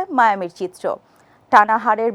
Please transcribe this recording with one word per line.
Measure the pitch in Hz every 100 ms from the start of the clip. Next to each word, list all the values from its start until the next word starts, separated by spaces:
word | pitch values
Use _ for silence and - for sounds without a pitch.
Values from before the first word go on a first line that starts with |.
| 370
মায়ামির | 262 226 196 175 -
চিত্র। | 185 - 175 - _ _ _ _ _
টানা | 226 208 220
হারের | 226 220 226